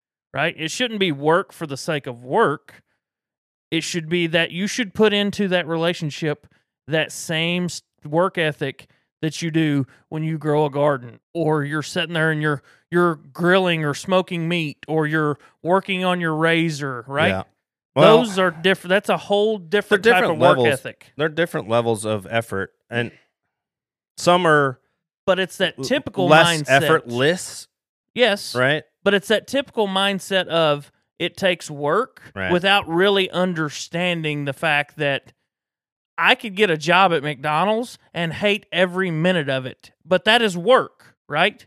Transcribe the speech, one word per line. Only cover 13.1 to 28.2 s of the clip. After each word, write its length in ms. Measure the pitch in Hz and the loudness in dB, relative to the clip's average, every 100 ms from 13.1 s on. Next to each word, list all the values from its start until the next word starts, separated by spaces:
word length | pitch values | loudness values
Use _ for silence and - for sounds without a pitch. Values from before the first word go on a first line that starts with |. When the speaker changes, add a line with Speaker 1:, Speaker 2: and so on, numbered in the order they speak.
| 156 | 0
Speaker 1:
grilling 680 | 139 131 175 190 180 165 | -8 -2 2 4 2 0
or 100 | 151 | -2
smoking 540 | 139 - 185 180 170 165 | -4 0 0 0 -4 -2
meat, 300 | 175 151 - - | -2 -4 -8 -4
or 180 | 160 151 | -2 0
you're 320 | 160 151 143 - _ | 0 0 -4 -10 _
working 420 | 156 190 190 185 185 | 0 0 0 -2 0
on 160 | 180 | 0
your 120 | 170 156 | -2 0
razor, 680 | 165 165 165 143 139 123 123 | 2 2 0 -2 -8 -8 -6
right? 200 | 139 170 | -2 0
Speaker 2:
Yeah. 140 | 190 - _ _ _ _ | -2 -8 _ _ _ _
Well, 260 | 131 180 226 | 4 8 8
Speaker 1:
Those 180 | 233 190 | 4 0
are 120 | 185 | 0
different. 380 | 165 185 185 180 | 0 0 0 0
That's 200 | 196 - | 0 0
a 80 | 175 | -2
whole 400 | - 208 214 214 | 0 0 0 -2
different 460 | 165 208 - 208 | -2 -2 2 2
Speaker 2:
they're 100 | 214 | 4
Speaker 1:
type 80 | 185 | 4
Speaker 2:
different 140 | 196 165 | 2 4
Speaker 1:
of 40 | |
work 160 | 131 139 | 4 6
Speaker 2:
levels. 80 | 123 | 2
Speaker 1:
ethic. 440 | 135 123 - - - | 0 -6 -16 -14 -6
Speaker 2:
They're 100 | 160 | -4
different 380 | 156 170 156 107 | -2 -4 -4 0
levels 380 | 117 117 110 107 | 0 2 -2 -2
of 200 | 107 95 | -4 -2
effort, 420 | 113 117 98 92 _ - | -4 -4 -6 -8 _ -8
and 200 | 117 117 - _ _ _ _ _ _ _ _ _ - | -6 -6 -10 _ _ _ _ _ _ _ _ _ -4
some 280 | 175 180 170 | 2 4 4
are 320 | 151 139 127 _ _ _ _ - | 4 2 -4 _ _ _ _ -2
Speaker 1:
But 140 | 180 | -2
it's 180 | 185 - | -2 -4
that 180 | 180 - | -4 -4
Speaker 2:
l-, 40 | |
Speaker 1:
typical 440 | 135 277 254 196 180 | -4 -4 -4 0 6
Speaker 2:
less 340 | 156 170 165 | 6 6 2
Speaker 1:
mindset. 220 | 139 139 | 2 2
Speaker 2:
effortless. 840 | 147 160 120 120 143 180 - - - _ _ _ _ | 4 0 0 0 0 0 -6 -16 -20 _ _ _ _
Speaker 1:
Yes. 420 | - | -2